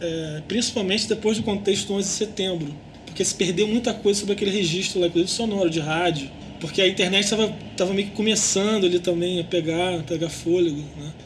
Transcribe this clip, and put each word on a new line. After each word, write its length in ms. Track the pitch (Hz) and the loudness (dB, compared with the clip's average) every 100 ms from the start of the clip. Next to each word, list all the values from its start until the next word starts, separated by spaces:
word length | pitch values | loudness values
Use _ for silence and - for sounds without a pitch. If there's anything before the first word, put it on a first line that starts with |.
é, 420 | 170 165 156 151 131 | -6 -4 -6 -8 -4
principalmente 580 | 220 233 233 185 214 - | -2 0 0 0 0 0
depois 300 | 214 214 220 | 0 2 0
do 60 | |
contexto 460 | 220 196 196 202 - | 0 0 2 0 0
do 60 | |
onze 140 | 202 185 | -2 0
de 60 | |
setembro, 600 | - 208 - 190 175 143 147 - - | -2 -2 -2 -2 -2 -4 -8 -14 -18
porque 180 | - - | -8 -2
se 100 | 185 | 0
perdeu 340 | - 175 180 214 | 2 0 2 2
muita 240 | 233 233 | 2 0
coisa 260 | - 202 202 | 2 2 2
sobre 120 | 202 | 0
aquele 180 | 202 196 | 0 0
registro 500 | 202 170 180 190 185 | 2 2 0 -2 0
lá, 60 | 170 | 2
inclusive 240 | 170 190 | 2 2
sonoro, 380 | - 226 202 175 | 0 0 2 2
de 120 | 160 | 0
rádio, 500 | 147 160 175 151 - - - - | 0 0 2 0 -4 -12 -16 -12
porque 220 | 160 - | -4 2
a 60 | 185 | 4
internet 420 | 190 180 196 202 | 4 2 2 2
tava, 240 | 214 208 - - - | 2 0 -2 -8 -2
tava 160 | 185 | 0
meio 140 | 196 202 | 0 -2
que 80 | |
começando 720 | - 214 208 - 190 208 214 185 | 0 2 2 2 2 2 4 4
ali 140 | 175 | 2
também 400 | 180 170 175 180 | 2 0 0 -2
a 40 | |
pegar, 540 | 165 180 156 165 180 170 | 0 0 0 0 0 -2
a 40 | |
pegar 240 | 151 160 160 | -4 -4 -4
fôlego, 480 | - 165 180 170 143 147 151 | -4 0 2 2 0 -6 -10
né? 160 | 147 - | -12 -14